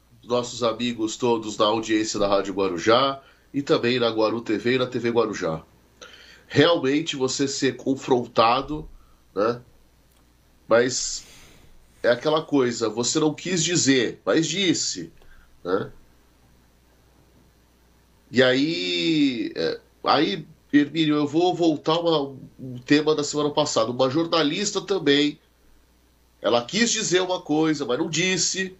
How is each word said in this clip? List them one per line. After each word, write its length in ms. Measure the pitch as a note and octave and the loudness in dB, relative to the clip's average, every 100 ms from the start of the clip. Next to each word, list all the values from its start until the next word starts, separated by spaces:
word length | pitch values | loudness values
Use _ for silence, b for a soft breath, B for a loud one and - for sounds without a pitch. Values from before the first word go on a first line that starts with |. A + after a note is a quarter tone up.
| _ _ | _ _
Nossos 400 | G#2 B2 A#2+ A#2+ | -2 -2 -2 -2
amigos 520 | A#2 A2 A#2+ A#2 A2 - | -2 0 -4 -4 -4 0
todos 440 | B2 A2+ G#2+ G#2+ | 0 0 -2 0
na 60 | G#2+ | 2
audiência 540 | A2+ A2 G#2+ G#2+ G#2+ | 2 0 0 0 -2
da 80 | G2+ | 0
Rádio 280 | G2 G2 F#2+ | 0 0 -2
Guarujá 680 | F#2+ E2+ G#2 A#2+ C#3 C3+ b b b | -2 0 4 4 4 -2 b b b
e 80 | - | -6
também 380 | - D3+ A#2+ B2 | 0 0 2 0
na 100 | A#2 | 0
Guaru 320 | A2 G#2+ A#2 | 2 0 0
T 160 | A#2 G2+ | -2 -2
V 160 | A#2 | 0
e 40 | C3 | 0
na 80 | B2 | 0
T 100 | B2 | -2
V 140 | A#2 | -2
Guarujá. 500 | A#2 G#2 F#2 E2+ D#2+ - _ _ - B B B B B | 0 0 -2 -4 -6 -10 _ _ -20 B B B B B
Realmente 640 | - D#3+ E3+ C3 D3 D#3+ C#3+ | 4 4 4 2 0 -2 -4
você 320 | B2+ - C#3 | -2 -2 -2
ser 300 | - C3 B2 | 0 -2 -2
confrontado, 1120 | C3 C3+ - B2 A#2+ - A2+ C3 C#3 D3+ - b b b b | -4 -2 2 0 0 2 4 4 -2 -8 -12 b b b b
né? 280 | F#2+ A2 B2 - _ _ _ _ _ _ _ _ _ - | -2 0 -2 -8 _ _ _ _ _ _ _ _ _ 2
Mas 560 | A2+ B2+ B2+ - - - B B B B - _ _ | 2 2 -2 -6 -8 -14 B B B B -20 _ _
é 60 | A#2 | 0
aquela 320 | A#2+ D3+ D#3 | 0 0 -2
coisa, 480 | D#3 C#3+ B2 A2 A2 | 0 2 2 0 -4
você 320 | G#2+ B2 D#3+ | -2 -2 0
não 120 | D#3+ | 0
quis 300 | C#3+ F3 F3+ | -2 -4 -2
dizer, 580 | D#3 E3+ A#2+ C3+ G#2+ - - | 0 0 2 2 0 -4 -2
mas 200 | C3 D#3+ | 0 0
disse, 680 | F3 F#3+ C#3 - F#2 E2 - b b b _ | -2 0 0 -4 -8 -12 -16 b b b _
né? 260 | F2 G2 C3 - - _ _ _ _ _ _ _ _ _ _ _ _ _ _ _ _ _ _ _ _ _ - | -4 -4 -4 -14 -20 _ _ _ _ _ _ _ _ _ _ _ _ _ _ _ _ _ _ _ _ _ -4
E 140 | A#2+ | 4
aí, 1120 | B2+ C3+ D3+ F3 F3+ F3 E3+ D#3 C#3+ A#2+ - - | 4 4 0 -2 -4 -2 0 2 2 0 -6 -2
é, 240 | D#2+ - _ _ | -4 -4 _ _
aí, 420 | - B2+ E3+ F#3 - - _ | 0 2 0 -4 -10 -20 _
Hermínio, 420 | D3 C#3+ D#3+ D#3 D3+ | 0 0 0 0 0
eu 120 | C#3 | 0
vou 280 | D#3 F3+ E3+ | 0 0 2
voltar 420 | E3+ C#3+ - E3 | 0 0 0 0
uma, 380 | E3+ D#3 C#3 C3 - - | 2 0 -2 -8 -18 -16
um 180 | C3 B2 - | -14 -8 2
tema 300 | D3 D3+ D3 | 2 4 0
da 80 | |
semana 260 | C#3+ D3 D3 | 0 -2 -2
passada. 400 | D3 C#3+ - A2+ | 0 0 2 0
Uma 200 | B2 C3 | 2 0
jornalista 720 | D3 E3 E3 D3 F3+ G#3 F#3+ | 0 0 0 0 -2 -4 -4
também, 580 | - G3 D3 C#3+ D3 D3+ _ _ _ _ _ _ _ _ _ - | -4 -2 2 2 2 -2 _ _ _ _ _ _ _ _ _ -6
ela 240 | G2+ A#2+ B2 | 0 0 0
quis 260 | F#3+ A#3 | 0 0
dizer 300 | A3 D#3+ F3+ | 0 0 0
uma 200 | F3+ F3+ | 0 -4
coisa, 440 | - D3+ D#3+ D3 B2 | -2 0 0 0 -2
mas 120 | B2+ | -4
não 120 | F3+ | -2
disse 680 | D#3 F#3 F#3 - F3+ F#3+ | -2 0 0 -2 -4 -6